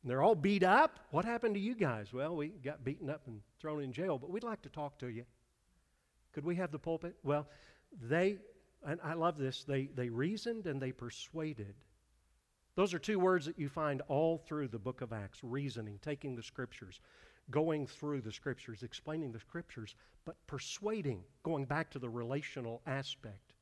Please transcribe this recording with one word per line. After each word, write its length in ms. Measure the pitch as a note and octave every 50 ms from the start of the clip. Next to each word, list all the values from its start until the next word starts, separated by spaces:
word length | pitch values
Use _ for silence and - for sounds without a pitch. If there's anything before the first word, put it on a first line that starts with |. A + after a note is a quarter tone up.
And 80 | - B2
they're 120 | B2 C3+
all 120 | D3+ G#3 A3
beat 280 | D#3+ C#3+ G3 G#3 G3
up. 380 | G#3 F#3 G3+ B3+ D#4+ D#4 - - - -
"What 140 | - D#3 G3
happened 300 | A3+ A#3 A#3 B3 A3 G#3
to 60 | G3+
you 140 | F#3+ A3+ B3+
guys?" 380 | A3 F#3+ C#3 A#2 G#2+ G#2 G2
"Well, 240 | B2+ B2+ C#3 D#3+ F3
we 120 | D#3 D3 D#3
got 360 | G#3+ - C3 D3+ D3+ - B2
beaten 240 | C3 C#3+ - - C#3
up 180 | D3+ D3+ -
and 140 | B2+ A2+ G#2 - _ _ _
thrown 240 | - D#3 D3+ D3+
in 100 | C#3+ C3
jail, 260 | A#2+ C#3 F3+ F#3+ D3+ B2+
but 120 | C3 F3
we'd 140 | F3 A3 A3+
like 180 | A#3+ G#3+ -
to 60 | - C3+
talk 300 | - D#3 D3 C#3+ - -
to 100 | B2+ B2
you." 160 | A2 A#2 B2 _ _ _ _ _ _ _ _ _ _ _ _ _ _ _ _ _ _ _ _ _
"Could 120 | - D3+ D3
we 100 | E3+ F3
have 140 | F3 F#3 E3+
the 80 | D3 D3
pulpit?" 380 | - E3+ E3 D#3+ - E3+ - -
Well, 260 | - C#3 D3 D3 D3 - - - - - - _ _ _ - F3+
they, 380 | A#2 A#2 D3 E3+ F#3 G3 G#3 F#3+ - - - - _ _ _ _ -
and 140 | C#3+ D#3 F3
I 120 | - D3+ E3
love 240 | E3+ D#3+ F3 E3 D3
this, 260 | C3+ C3 C3 - -
they, 220 | D3 C#3 C3+ C3+ C#3 C3
they 160 | B2+ B2 A#2+
reasoned 560 | A2+ A#2 C#3 F3 G#3+ G#3 - A#3 A#3 A3+ F#3+
and 140 | E3+ C#3+ C#3
they 120 | C3+ B2+
persuaded. 840 | B2+ - B2 A#2 - - - - - E3 D#3+ D#3 C#3+ A2+ G#2 G2 G2+ - - _ _ _ _ _ _ _ _ _ _ _ _ _ _ _ _ _ _
Those 180 | F3 G3 F#3+ F3
are 40 | E3
two 200 | - - G#3+ F#3+
words 280 | F3+ F#3 F#3 F3+ C#3
that 120 | - - -
you 100 | D3 C#3
find 320 | - E3 D#3 D3 C#3+ B2+ -
all 320 | - C#3+ C#3+ D#3+ E3 E3 D#3+
through 300 | E3 - D#3 D3+ C#3+ B2
the 100 | A2 A2
book 220 | G2 B2+ B2+ -
of 120 | C3 A2
Acts, 300 | A#2 G#2+ G2+ F#2+ - -
reasoning, 560 | - A#2 B2 C#3 C#3+ C3+ G#2 A#2 G#2+ G#2 G#2 G2+
taking 340 | - D3+ D3 C#3+ - C#3+ B2+
the 60 | A#2
scriptures, 580 | A2 - _ - B2+ - - - G#2+ F#2 - - - - - - - - - _ _ -
going 360 | C3 D3+ D#3 E3 D#3 D3+ C#3
through 340 | - - - D3 D3 D3 C3+
the 120 | G#2+ A2
scriptures, 500 | G#2 - - C#3+ B2 - - - A2+ G2
explaining 500 | B2 A2+ - - _ D#3 D#3 D#3+ D#3 C3
the 80 | A2+ A2+
scriptures, 540 | - - - E3+ E3+ - - B2 A2 G2+ - _ - - _ - _
but 120 | D#3 - _ _
persuading, 760 | - D3 C3+ - - - - G3+ G#3+ A3 G#3+ E3 C#3 A2+ F2+ F#2 - _ _
going 220 | - D#3 E3 C#3+ C#3
back 260 | B2 C#3+ D#3 D#3+ -
to 80 | - C#3
the 100 | B2+ A#2+
relational 720 | A2+ A#2+ A#2+ A#2 C3+ D3 - - - C#3+ A#2+ A#2 A#2 A#2 _
aspect. 680 | D#3 C3+ C#3 C3+ - - - - A2+ G2+ G2+ _ _ _ _